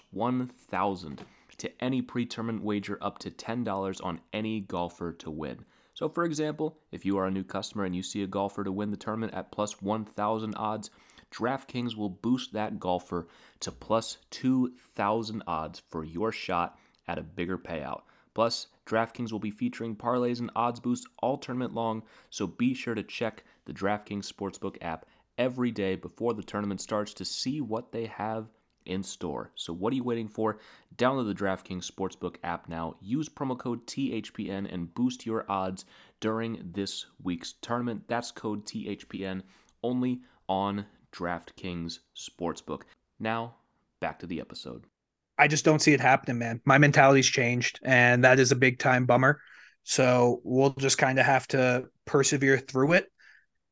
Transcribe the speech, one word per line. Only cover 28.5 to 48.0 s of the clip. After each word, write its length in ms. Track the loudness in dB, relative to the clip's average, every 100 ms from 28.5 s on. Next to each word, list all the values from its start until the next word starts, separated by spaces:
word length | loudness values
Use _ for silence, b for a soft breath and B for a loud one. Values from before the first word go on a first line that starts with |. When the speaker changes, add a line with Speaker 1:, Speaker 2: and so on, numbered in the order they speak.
| _ _ _ -6
Speaker 1:
in 160 | -6
store. 480 | -6 -8 -6 -6 -8
So 180 | -12 -10
what 200 | -4 -2
are 40 | -2
you 80 |
waiting 240 | -2 -4 -4
for? 300 | -2 -2 -2 b b b 0
Download 300 | 2 2 0
the 80 | 0
DraftKings 460 | 0 0 -4 -8 -8
Sportsbook 460 | -6 -6 -4 -8 -6
app 260 | -6 -6 -6
now. 280 | -6 -6 -8
Use 280 | -6 -4 -4
promo 300 | -6 -6 -4
code 280 | -4 -6 -8
T 260 | -6 -4
H 200 | -4 -8
P 180 | -8 -6
N 160 | -6 -6
and 260 | -6 -6
boost 300 | -2 -2 -2
your 200 | -4 -4 -2
odds 360 | -2 -2 -6 -12 b b _
during 500 | -2 -2 -2 -6 -8
this 340 | -6 -4 -6 -12 -8
week's 320 | -4 -4 -6 -14
tournament. 400 | -4 -4 -2 -6 -4
That's 240 | -4 -4
code 360 | -8 -6 -6 -6
T 220 | -8 -8
H 200 | -8 -10
P 160 | -8
N 180 | -6 -6 -10 b b _
only 380 | -2 0 0 -2 b b -4
on 360 | -2 0 -2 -6 _ _
DraftKings 880 | -6 -4 -4 -8 -12 -8 -6 -6 -10 _ -18
Sportsbook. 640 | -18 -6 -4 -4 -8 -10 -10 _ _ -8
Now, 380 | -4 -4 -6 -12 _ _ _ _
back 180 | -6 -6
to 60 | -8
the 140 | -8
episode. 440 | -8 -14 -14 -14 -18 _ _ _ _ 4
Speaker 2:
I 100 | 4
just 160 | 6
don't 160 | 6 6
see 140 | 6
it 60 | 6
happening, 380 | 6 4 2 -2
man. 220 | -2 0 4
My 100 | 8
mentality's 500 | 8 10 10 10 6
changed, 540 | 4 2 2 -2 -4
and 420 | 4 6